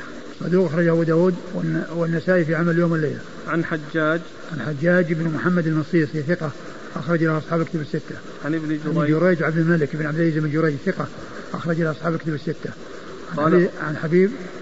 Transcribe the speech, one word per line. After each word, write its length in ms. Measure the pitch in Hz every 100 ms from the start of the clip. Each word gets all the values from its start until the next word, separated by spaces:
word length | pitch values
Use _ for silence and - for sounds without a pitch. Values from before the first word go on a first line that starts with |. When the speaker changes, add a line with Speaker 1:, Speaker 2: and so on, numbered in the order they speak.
| - - - -
Speaker 1:
صدوق، 260 | 160 180 170
أخرجه 260 | 165 170
أبو 120 | 165
داود 320 | 165 160 185 175 - 180
والن-، 360 | 165 160 - 165
والنسائي 500 | 165 165 185 180 160
في 100 | 160
عمل 240 | 170 170
يوم 120 | 170
والليلة. 280 | 160 143 113 - - 139
Speaker 2:
عن 180 | 165 160
حجاج. 560 | 160 147 160 156 170 - - -
Speaker 1:
عن 80 | 151
حجاج 540 | 131 139 170 180 165
بن 180 | 160 165 156
محمد 320 | 180 175 160
المصيصي، 540 | 156 143 175 147 156
ثقة، 300 | 139 175 156 - - - - -
أخرج 280 | 139 170
له 140 | 160 156
أصحاب 240 | - 165
الكتب 200 | 165 160
الستة. 340 | 139 156 - - - - 143
Speaker 2:
عن 100 | 160
ابن 240 | 151 151 156
Speaker 1:
عن 80 |
Speaker 2:
جريج. 260 | 165 147 156
Speaker 1:
جريج 240 | 180 170
عبد 140 | 156 165
الملك 380 | 165 170 143 151
بن 100 | 151
عبد 140 | 160
العزيز 240 | 165 151
بن 80 | 156
جريج، 240 | 151 160 139 190
ثقة، 220 | 165 135 - - - -
أخرج 280 | - 170 165
له 100 | 160
أصحاب 220 | 151 175
الكتب 200 | 160 160
الستة. 360 | 147 170 - - - - - - - -
عن 60 | 143
Speaker 2:
قال 160 | 160
Speaker 1:
علي، 160 | 180 175 -
عن 160 | 156 151
حبيب 340 | 160 180 196 - - -